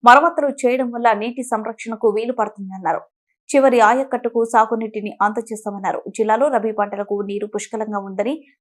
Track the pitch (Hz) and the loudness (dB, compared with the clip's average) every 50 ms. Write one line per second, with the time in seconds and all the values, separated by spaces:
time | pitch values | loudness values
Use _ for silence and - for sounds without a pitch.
0 | - 240 240 277 302 339 330 330 294 285 269 277 - 247 247 254 262 240 233 240 | 10 10 8 8 8 4 0 0 -2 -2 -4 0 0 0 0 0 -2 -4 -4 0
1 | 233 233 220 208 208 247 240 262 247 - - 220 214 226 226 226 - 226 226 220 | 2 2 2 2 -2 -6 -6 -8 -6 -4 -4 -4 -4 -6 -10 _ -10 -10 -10 0
2 | - 220 202 214 226 240 247 240 220 202 - - 196 190 190 190 185 160 139 - | 0 0 0 0 -4 -4 -4 -4 -4 -4 -4 -12 -14 -14 -14 -8 -4 -4 -4 -4
3 | - _ _ _ _ _ _ _ _ _ - 277 269 269 247 240 220 208 240 262 | -6 _ _ _ _ _ _ _ _ _ 2 4 4 6 6 6 6 6 4 2
4 | 269 269 269 247 - 233 233 233 226 226 - 233 226 226 240 226 226 220 220 214 | 0 -4 -4 -4 -4 -2 -2 -2 -2 2 4 2 2 2 0 -6 -6 -6 -8 -8
5 | 202 208 - _ 196 208 214 240 226 - 220 214 - 214 202 202 190 185 - - | -10 -10 -4 _ -2 -2 -2 -4 -8 -8 -10 -10 -8 -10 -10 -6 -6 -6 -6 -6
6 | - - 190 - 220 214 220 226 269 302 269 226 202 220 214 214 208 202 208 202 | -8 -12 -4 -4 0 0 2 2 2 2 0 0 -2 -2 -2 -4 -4 -4 -4 -8
7 | 202 202 202 202 202 196 202 208 214 208 - 208 208 - - 214 214 214 208 202 | -6 -6 -4 -6 -4 -6 -6 -6 -8 -6 -8 -8 -8 -8 -8 -8 -6 -4 -6 -8
8 | 196 196 190 190 202 233 294 320 - _ _ _ | -8 -8 -6 -4 -4 -4 -4 -8 -12 _ _ _